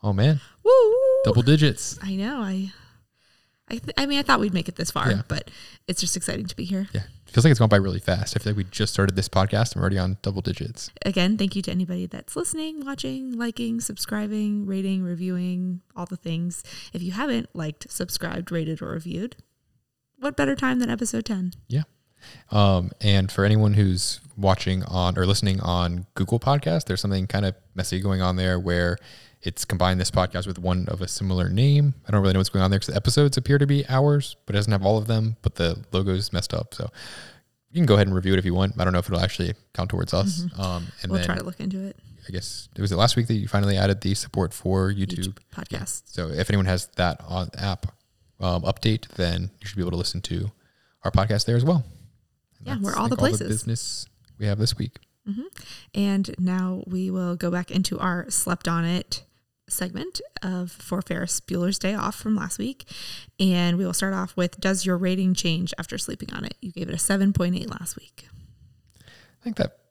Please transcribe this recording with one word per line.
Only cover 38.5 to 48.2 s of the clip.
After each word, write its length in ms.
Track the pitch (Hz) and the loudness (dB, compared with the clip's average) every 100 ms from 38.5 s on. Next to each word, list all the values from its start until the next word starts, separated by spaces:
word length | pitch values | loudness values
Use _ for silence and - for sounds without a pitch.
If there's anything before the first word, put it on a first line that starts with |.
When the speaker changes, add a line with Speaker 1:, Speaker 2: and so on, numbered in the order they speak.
Speaker 1:
want. 260 | 87 98 107 | 2 2 2
I 60 | 90 | 2
don't 80 | |
know 60 | 90 | 2
if 80 | 87 | 2
it'll 120 | 87 | 0
actually 340 | 92 - 87 87 _ | 0 0 -4 -4 _
count 160 | - 90 | -6 -2
towards 240 | 90 87 | -2 0
us. 300 | 85 196 165 | 0 0 -2
Speaker 2:
Mm-hmm. 180 | 175 - | -6 -6
Speaker 1:
Um, 260 | 95 87 87 - | -4 -4 -8 -10
and 80 | - | -4
Speaker 2:
We'll 80 | 92 | -2
Speaker 1:
then 60 | 90 | 0
Speaker 2:
try 100 | 180 | -4
to 80 | |
look 160 | - 180 | -6 -8
into 220 | 196 190 | -6 -6
it. 140 | 196 - - - - | -10 -14 -20 -20 -10
Speaker 1:
I 60 | |
guess, 380 | 92 - - - - | -10 -8 -12 -14 -4
was 160 | 98 | -2
it 20 | 90 | 2
last 220 | 117 - | 4 4
week 100 | 117 | 2
that 60 | 110 | 0
you 140 | 104 | 0
finally 260 | 101 101 98 | 0 2 2
added 220 | 98 101 | 2 2
the 160 | 95 98 | 0 -2
support 380 | - - 90 | -2 -2 -2
for 400 | - - 95 95 | -2 -2 0 0
YouTube? 420 | 101 95 175 95 107 | 0 -4 -4 -8 -8
Speaker 2:
YouTube 20 | _ | _
podcast. 500 | - 180 - - - - | -16 -10 -8 -8 -10 -10
Speaker 1:
So 240 | - 85 | -8 -6
if 200 | 78 92 | -2 0
anyone 180 | 101 92 | 2 2
has 200 | 90 - - | 0 -2 0
that 240 | 90 80 76 | 0 0 -6
on 220 | 90 90 - | -6 -6 -6
app, 300 | 98 90 - - _ _ | -6 -4 -8 -10 _ _